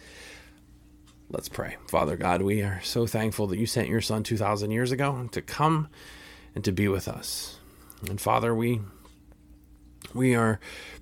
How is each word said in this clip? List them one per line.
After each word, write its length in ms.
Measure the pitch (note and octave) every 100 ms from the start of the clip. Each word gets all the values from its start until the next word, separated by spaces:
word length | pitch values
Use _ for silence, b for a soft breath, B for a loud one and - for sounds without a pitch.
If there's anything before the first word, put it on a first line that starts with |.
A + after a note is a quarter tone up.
| B B B B B B B - - - - - -
Let's 180 | - -
pray. 300 | - - - -
Father 300 | D#2+ D2+ E2+
God, 240 | F2 F2
we 200 | G2 G#2
are 180 | G2+ F#2
so 240 | - A#2+ A#2
thankful 400 | A2+ A2 G#2+ G#2
that 100 | F#2
you 80 | A2+
sent 220 | B2 F#2
your 140 | A2
son 220 | - G#2+
two 120 | G#2 G#2+
thousand 360 | G#2 G#2 G#2
years 200 | A2+ B2
ago 380 | C3 C#3+ C3 B2
to 100 | -
come 460 | - - D3+ D#3+ D3+ B B B B B B
and 80 | - G#2
to 80 |
be 160 | F#2 G2+
with 180 | F#2+ -
us. 500 | - - - - - B B B B F#2
And 100 | G2
Father, 340 | A2 A#2 A#2
we, 280 | A2+ A#2 A#2+ G2 B B B - - - - - - - - -
we 220 | A#2+ B2+ A#2+
are 240 | A2+ G#2+ B B B B